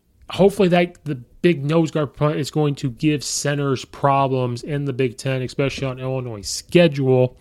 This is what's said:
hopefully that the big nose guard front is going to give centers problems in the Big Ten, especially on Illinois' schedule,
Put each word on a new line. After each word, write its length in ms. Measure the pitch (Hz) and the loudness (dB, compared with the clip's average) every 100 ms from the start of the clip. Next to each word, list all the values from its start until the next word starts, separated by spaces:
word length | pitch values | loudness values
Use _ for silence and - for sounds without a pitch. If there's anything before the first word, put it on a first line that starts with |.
| _ _ - | _ _ -6
hopefully 380 | - 196 196 185 | 2 2 4 4
that 340 | 175 175 - | 4 0 -4
the 100 | 147 | -10
big 500 | 131 120 - 175 147 | -10 -12 0 0 2
nose 260 | 139 165 160 | 0 2 2
guard 240 | 156 143 | 0 -4
front 240 | - 147 165 | 0 0 0
is 120 | 135 | -4
going 240 | 156 151 | 0 0
to 160 | 139 139 | 0 -6
give 340 | 117 156 151 | -2 0 0
centers 640 | - - 143 143 139 127 - | -2 -4 -2 -2 0 -2 -6
problems 760 | - 143 139 135 131 123 120 | -2 2 2 2 0 -2 -6
in 220 | - 147 | -6 -6
the 80 | 139 | -4
Big 240 | 123 127 107 | -2 -4 -4
Ten, 240 | 135 131 | -4 -4
especially 460 | 123 - 139 - 135 | -4 -2 -4 -2 -6
on 120 | 127 | -6
Illinois' 480 | 131 131 123 107 95 | -6 -6 -8 -10 -10
schedule, 920 | - - 175 170 143 131 127 127 - | -10 2 4 4 2 2 4 2 -2